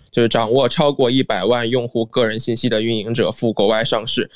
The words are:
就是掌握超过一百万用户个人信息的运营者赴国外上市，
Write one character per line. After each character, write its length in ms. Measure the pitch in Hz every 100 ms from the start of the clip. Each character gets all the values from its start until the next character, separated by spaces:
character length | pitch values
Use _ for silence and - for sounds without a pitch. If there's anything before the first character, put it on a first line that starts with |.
| _
就 100 | -
是 80 | 117
掌 240 | 120 110
握 160 | 131 123
超 240 | - 147
过 160 | 139 123
一 140 | 131
百 220 | 113 104
万 220 | 95 120 117
用 220 | 123 120
户 160 | 120
个 220 | 113 - 113
人 120 | 110
信 160 | - 113
息 120 | 127
的 140 | 110
运 120 | 113
营 200 | 113 104
者 160 | 120 92
赴 220 | - 117
国 160 | 104 101
外 160 | 110
上 200 | 117 117 117
市， 220 | - -